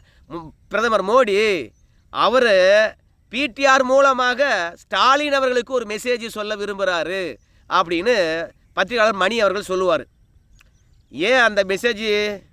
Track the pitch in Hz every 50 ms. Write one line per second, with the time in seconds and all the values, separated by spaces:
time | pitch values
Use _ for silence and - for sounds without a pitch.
0 | - _ _ _ _ _ - 170 160 147 - _ _ _ 196 202 226 240 220 196
1 | 185 196 220 262 254 208 190 202 220 220 196 160 117 101 _ _ _ _ _ _
2 | _ _ - 135 156 190 226 262 247 233 196 185 180 190 202 214 220 202 - _
3 | _ _ _ _ _ _ 202 247 285 277 202 - 277 269 269 269 262 247 262 277
4 | 277 277 269 247 254 247 247 233 285 277 233 190 170 170 175 - - _ 214 190
5 | 208 247 269 285 302 294 277 269 262 262 247 247 240 247 262 247 226 208 214 208
6 | - 247 247 233 226 220 - 220 208 208 214 202 208 202 202 196 196 185 180 170
7 | 151 160 185 196 185 160 113 - _ _ _ _ _ _ - 165 160 165 175 165
8 | 185 233 247 214 175 160 160 165 165 139 _ _ _ _ _ 175 190 185 240 233
9 | 214 220 214 196 180 196 233 226 214 190 185 208 185 - 185 185 185 180 160 143
10 | 120 - _ _ _ _ _ _ _ _ _ _ _ _ _ _ _ _ _ _
11 | _ _ - 131 170 220 254 262 233 220 214 202 196 185 196 185 - 240 233 202
12 | 220 220 208 208 208 208 208 190 - _